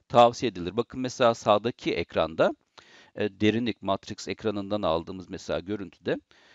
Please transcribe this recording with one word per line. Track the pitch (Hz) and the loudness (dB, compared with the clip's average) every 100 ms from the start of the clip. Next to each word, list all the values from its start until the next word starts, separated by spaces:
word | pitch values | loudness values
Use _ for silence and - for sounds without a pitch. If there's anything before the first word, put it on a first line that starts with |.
| _ | _
tavsiye | 123 120 120 127 | 6 6 6 -4
edilir. | 92 87 101 | -4 -6 -4
Bakın | 120 131 | -4 -4
mesela | 127 - 120 | -8 2 2
sağdaki | 117 120 104 110 - 165 | 4 2 2 2 -4 -4
ekranda, | - - 101 80 82 170 294 _ - - - - | -4 -2 0 -2 2 0 0 _ -20 -20 -20 -20
e, | - 104 98 | -6 -6 2
derinlik | 107 107 120 101 | 2 2 -2 -4
matrix | 98 98 - 107 - | -4 -4 -4 -12 -10
ekranından | 98 110 101 98 104 | -6 -4 -4 -4 -2
aldığımız | 95 82 85 95 87 | 0 0 -2 -12 -12
mesela | 92 - 78 | -14 -6 -6
görüntüde, | 87 104 90 - - 170 _ _ _ | -4 -8 -8 -10 -6 -6 _ _ _